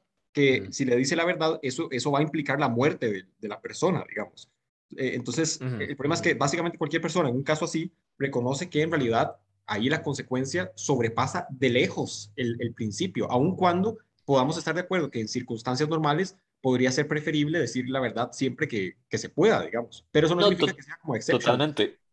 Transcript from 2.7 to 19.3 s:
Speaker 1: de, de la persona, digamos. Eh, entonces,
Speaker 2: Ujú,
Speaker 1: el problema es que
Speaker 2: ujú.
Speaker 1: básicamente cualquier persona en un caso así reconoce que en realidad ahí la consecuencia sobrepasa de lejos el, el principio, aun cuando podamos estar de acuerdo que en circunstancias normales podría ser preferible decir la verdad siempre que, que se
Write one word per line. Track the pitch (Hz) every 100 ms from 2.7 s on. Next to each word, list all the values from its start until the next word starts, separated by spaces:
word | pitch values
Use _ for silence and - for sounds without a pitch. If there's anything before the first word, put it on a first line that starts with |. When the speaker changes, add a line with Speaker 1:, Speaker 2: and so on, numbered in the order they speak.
| 117 147 175 117
Speaker 1:
de, | 98 - _
de | 104
la | 98
persona, | - - 165 143 -
digamos. | 104 101 - - _ _ _ _ -
Eh, | 131
entonces, | 127 123 135 156 -
Speaker 2:
Ujú, | 131 117
Speaker 1:
el | - 143
problema | 143
es | 165
que | 175
Speaker 2:
ujú. | 120
Speaker 1:
básicamente | 143 170 170 -
cualquier | 151 165
persona | 165 180 143
en |
un | 127
caso | 139 156
así | 165 160 175 - _ -
reconoce | 139 135 123 143 175
que | 151
en | 160
realidad | 160 117 120 151 - _ _ -
ahí | 151 123
la | 156
consecuencia | 156 127 - 127 139 175 180 -
sobrepasa | - 131 113 117 - - -
de | 131 135
lejos | 120 190 - 120 - - -
el, | 120 117
el | 120
principio, | - 110 104 190 113 101
aun | 123 160 185
cuando | 180 175 214 220 _ _
podamos | - 135 135 160
estar | 160
de | 160
acuerdo | 175 185 135
que | 123
en | 110
circunstancias | 123 127 113 131 127 151
normales | 160 151 151 190 - _ _
podría | 131 123 127
ser | 127 143
preferible | 147 151 151 147 170
decir | 120 127 123
la | 135
verdad | 120 107 123
siempre | - 104 - 156
que, | 110 90 - _
que | 107
se | -